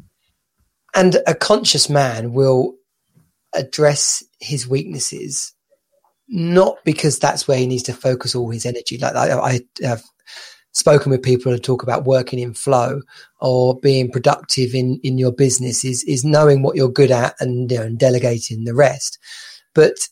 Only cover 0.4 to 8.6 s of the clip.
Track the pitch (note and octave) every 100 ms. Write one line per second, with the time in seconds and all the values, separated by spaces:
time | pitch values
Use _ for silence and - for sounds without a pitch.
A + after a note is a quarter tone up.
0.4 | _ _ _ _ _ - F3+ - - -
1.4 | - G#3+ A3+ D3 - C#3+ C3 A2 A#2 B2
2.4 | C3+ B2+ - - _ _ _ _ _ _
3.4 | - - C3 - D3+ C#3+ - - - _
4.4 | - D3 B2 C3+ F#3 D3 - - - C3+
5.4 | - _ _ _ _ _ _ _ - G3+
6.4 | E3+ F3+ F#3+ - - D3+ D#3 - C#3+ C#3
7.4 | - C3 B2+ B2+ B2 A#2+ C3 B2 - B2+
8.4 | A#2 A#2